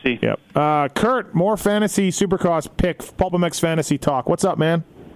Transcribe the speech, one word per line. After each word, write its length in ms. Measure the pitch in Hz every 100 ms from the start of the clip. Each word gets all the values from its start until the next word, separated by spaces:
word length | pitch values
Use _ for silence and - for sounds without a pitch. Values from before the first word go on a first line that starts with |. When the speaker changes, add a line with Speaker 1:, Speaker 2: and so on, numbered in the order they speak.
Speaker 1:
see. 140 | 131 117
Speaker 2:
Yep. 200 | 113 104 - -
Uh, 320 | 151 151 143
Kurt, 480 | - 220 254 - 170
more 200 | 190 214
fantasy 540 | 208 208 208 - 190
Supercross 580 | - 202 190 180 165 - -
pick, 380 | 180 156 - -
Pulp 200 | 185 175
M 80 |
X 160 | 175 -
fantasy 400 | 165 165 147 147
talk. 280 | - 135 120
What's 160 | 170
up, 140 | 190 156
man? 260 | 156 170 - - -